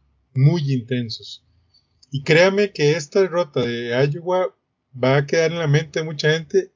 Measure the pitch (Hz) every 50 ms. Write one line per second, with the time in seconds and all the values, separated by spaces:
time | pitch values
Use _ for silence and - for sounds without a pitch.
0 | _ _ _ _ _ _ - 131 135 151 170 175 147 139 135 127 113 117 131 123
1 | 120 113 113 - - - - - _ _ _ _ _ _ _ _ _ _ _ _
2 | _ _ 143 143 143 - 156 160 180 190 190 196 208 202 - - 151 147 156 170
3 | 147 - - 202 190 175 156 175 175 - - 139 120 120 117 117 120 117 120 127
4 | 139 147 147 175 160 175 180 185 185 - _ _ _ _ _ _ _ _ - 127
5 | 120 127 135 147 147 143 - 165 165 160 165 170 165 151 143 156 165 156 - 170
6 | 160 160 160 143 - 151 156 165 160 - - 196 180 - _